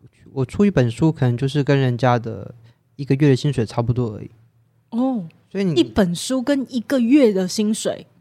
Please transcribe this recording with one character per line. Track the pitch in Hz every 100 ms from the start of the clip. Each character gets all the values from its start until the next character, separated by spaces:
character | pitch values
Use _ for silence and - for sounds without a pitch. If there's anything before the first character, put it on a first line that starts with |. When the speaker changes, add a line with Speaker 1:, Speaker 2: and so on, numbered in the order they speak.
| _ _ -
Speaker 1:
我 | 139
出 | 131 -
一 | 208
本 | 185 123
书 | 113 160
可 | 156 127
能 | 120
就 | 135
是 | 147
跟 | 135 139
人 | 131 120
家 | 127 123
的 | 113 104 - - - _ _ -
一 |
个 | 139
月 | 139 151
的 | 127
薪 | 147
水 | 135
差 | 107 -
不 | 117
多 | 120 120 104
而 |
已。 | - - _ _ _ _ _
Speaker 2:
哦， | 226 262 247 165 - _
Speaker 1:
所 | 190
以 |
你 | 196 151
Speaker 2:
一 |
本 | 127 - 185
书 | 170 - 262
跟 | 247 277 247
一 | 262
个 | - 277
月 | 226 294 240
的 | 190 180
薪 | - 214
水？ | 220 - - - _